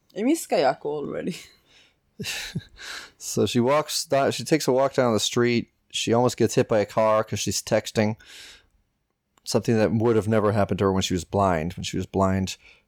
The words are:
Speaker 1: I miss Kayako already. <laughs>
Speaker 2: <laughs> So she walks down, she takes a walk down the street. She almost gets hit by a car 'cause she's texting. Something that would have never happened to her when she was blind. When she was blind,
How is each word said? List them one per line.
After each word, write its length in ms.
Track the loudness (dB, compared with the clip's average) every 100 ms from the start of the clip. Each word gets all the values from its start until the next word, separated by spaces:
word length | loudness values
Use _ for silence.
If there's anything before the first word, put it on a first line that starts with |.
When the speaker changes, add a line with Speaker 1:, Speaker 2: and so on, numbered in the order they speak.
| _ -4
Speaker 1:
I 60 |
miss 240 | 0 -2 0
Kayako 380 | 2 2 0 -4
already. 500 | -6 -6 -6 -8 -8
<laughs> 40 | -14 _ _ _ _ _ _ -12
Speaker 2:
<laughs> 100 | -10 -8 -10 -12 -14 -16 -16 -14 -16 -14
So 280 | -6 0 0
she 140 | 2
walks 460 | 2 2 0 -6 -2
down, 260 | 0 0
she 120 | -2 -2
takes 220 | 0 2
a 40 |
walk 220 | 2 2
down 180 | 2 2
the 60 | 2
street. 520 | 0 2 2 0 -2 _ _
She 220 | -6 0
almost 240 | 2 2 2
gets 180 | 0 2
hit 120 | 2
by 120 | 2
a 60 | 0
car 380 | 2 2 2
'cause 160 | 0 -4
she's 220 | -4 -4
texting. 540 | -2 -2 0 0 0 -2 -12 -20 -20 -20 _ _ _ _ _ _ _ _
Something 320 | -4 -2 0 2
that 140 | 2
would 240 | 2 2 2
have 120 | 2
never 240 | 2 2
happened 260 | 2 0 0
to 60 | 2
her 60 |
when 80 | 2
she 120 | 0
was 100 | -2 -2
blind. 480 | 0 2 2 -2
When 100 | -6
she 140 | -6 -6
was 80 | -2
blind, 520 | 0 2 2 -2 -6 -18 _